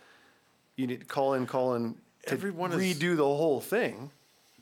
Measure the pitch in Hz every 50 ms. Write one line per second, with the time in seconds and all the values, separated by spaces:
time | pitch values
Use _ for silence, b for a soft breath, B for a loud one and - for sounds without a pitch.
0 | b b b b b b b b b b b b _ _ - - 131 123 127 120
1 | - - - 147 135 135 135 127 127 - - 131 127 127 123 117 117 113 113 -
2 | - _ _ _ - - - 180 190 202 175 160 180 180 170 170 190 185 175 143
3 | 170 180 175 151 143 139 143 147 165 160 135 117 - - 185 240 247 131 - 107
4 | 135 151 - _ _ _ _ _ _ _ _ _